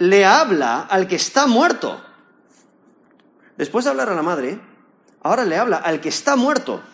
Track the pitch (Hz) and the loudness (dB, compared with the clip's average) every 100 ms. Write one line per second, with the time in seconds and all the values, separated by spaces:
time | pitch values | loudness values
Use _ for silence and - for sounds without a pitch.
0 | 175 202 190 277 302 160 120 127 - 190 | 2 6 6 4 4 0 0 -4 -2 -2
1 | 185 165 - 269 285 226 349 - 123 - | 0 -2 -2 0 2 4 2 0 -6 -10
2 | - _ _ _ _ _ _ _ _ _ | -16 _ _ _ _ _ _ _ _ _
3 | _ _ _ _ _ - 143 226 277 269 | _ _ _ _ _ -8 -4 -2 -2 -2
4 | 247 170 165 156 127 214 - _ _ _ | -2 -2 -2 -2 -4 -8 -14 _ _ _
5 | _ _ 151 220 196 175 240 160 165 151 | _ _ -2 0 0 0 -2 -2 -2 -4
6 | 151 - 285 269 262 277 - 101 - | -4 -4 0 0 2 0 -4 -10 -12